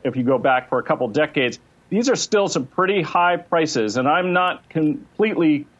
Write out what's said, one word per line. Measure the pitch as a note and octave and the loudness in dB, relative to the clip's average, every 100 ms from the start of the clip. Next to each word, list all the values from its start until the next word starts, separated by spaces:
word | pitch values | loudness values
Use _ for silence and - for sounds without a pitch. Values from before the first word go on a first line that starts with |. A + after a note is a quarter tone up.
if | C3 B2+ | -4 -2
you | |
go | B2 C3 | 0 2
back | C3+ B2+ B2+ | 2 0 0
for | B2+ | -4
a | |
couple | - D#3 A#2+ | -2 -2 -2
decades. | G#2+ D3+ D3 B2+ - _ _ _ | 0 -2 0 -2 -4 _ _ _
These | F#3+ B3 | -2 0
are | A#3 | -2
still | - G#3 G3 | 0 0 0
some | E3+ B2+ | -2 -4
pretty | - F#3 G3+ | -2 0 0
high | D#3 F3+ F3 E3+ | 0 0 2 0
prices, | - E3+ D#3 C#3 G#2+ A2+ | 0 0 0 0 -2 0
and | C3 | 0
I'm | E3 F3+ | 0 2
not | F3+ F3+ - - | 0 0 -4 -8
completely | E3 D#3 C#3+ - - G#3+ F3+ E3 D3 G2 | -2 -2 -2 -8 -2 0 2 2 2 -2